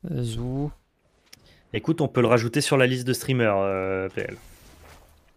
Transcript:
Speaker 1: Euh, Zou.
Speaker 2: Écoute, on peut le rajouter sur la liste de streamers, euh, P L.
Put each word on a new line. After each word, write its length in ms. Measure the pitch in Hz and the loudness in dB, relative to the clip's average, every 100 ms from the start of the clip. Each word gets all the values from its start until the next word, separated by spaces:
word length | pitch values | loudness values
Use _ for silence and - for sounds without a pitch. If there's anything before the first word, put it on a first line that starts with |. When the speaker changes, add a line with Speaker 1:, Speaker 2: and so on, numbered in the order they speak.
| 180 | -6
Speaker 1:
Euh, 120 | 147 | -6
Zou. 500 | 120 113 123 131 151 - _ _ _ _ _ - _ _ _ | -6 -6 -6 -4 -6 -8 _ _ _ _ _ -20 _ _ _
Speaker 2:
Écoute, 280 | 113 - 165 | -6 -2 0
on 80 | 139 | 0
peut 120 | - | 2
le 60 | 117 | 4
rajouter 340 | 120 113 151 | 4 2 -2
sur 160 | - 143 | 2 4
la 100 | 127 | 4
liste 200 | 131 123 | 2 -2
de 60 | |
streamers, 440 | 120 - 131 113 98 | -4 0 2 2 2
euh, 520 | 98 95 95 95 95 | 0 -2 -2 -4 -4
P 140 | - | -6
L. 140 | 101 104 - - - - - - - _ _ | -10 -10 -20 -20 -20 -20 -20 -20 -20 _ _